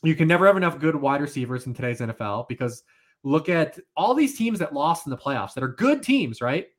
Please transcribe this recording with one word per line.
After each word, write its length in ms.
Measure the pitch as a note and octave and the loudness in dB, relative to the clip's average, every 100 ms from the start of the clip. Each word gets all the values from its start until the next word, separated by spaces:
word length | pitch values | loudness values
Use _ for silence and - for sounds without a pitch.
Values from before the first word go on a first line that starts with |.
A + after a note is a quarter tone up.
you 120 | D#3+ D#3 | 0 2
can 120 | D#3+ | 4
never 180 | F3 F#3+ | 6 6
have 80 | F#3+ | 6
enough 240 | F3+ D3+ | 2 0
good 160 | D#3 D#3 | -2 0
wide 240 | C#3 C#3+ | 0 0
receivers 460 | C#3+ C3+ A#2+ B2+ B2+ | -2 -4 -4 -6 -6
in 80 | |
today's 260 | A#2+ B2+ A#2+ | -6 -4 -4
N 120 | A#2 | -6
F 100 | A2+ | -6
L 240 | G#2+ G#2 - | -6 -6 -6
because 360 | A#2 B2 A2+ _ _ _ _ | -4 -4 -6 _ _ _ _
look 260 | C#3 D3+ D#3 | 0 0 2
at 280 | E3+ D#3 - - - | 0 0 -4 -14 -2
all 160 | F3+ | 2
these 240 | C4 C#4+ - | 4 2 0
teams 220 | A3+ G#3+ | -2 -2
that 140 | D3+ | -4
lost 320 | C#3+ D3+ E3+ - | -2 0 0 -4
in 40 | |
the 80 | B2+ | -8
playoffs 360 | - C3 G2 - | -4 -4 -6 -6
that 80 | |
are 40 | C3 | -8
good 340 | B2+ B3 D4 | 0 2 2
teams, 400 | - C4+ D3+ A2 | 2 0 0 -4
right? 260 | B2 D3 - | -4 -4 -6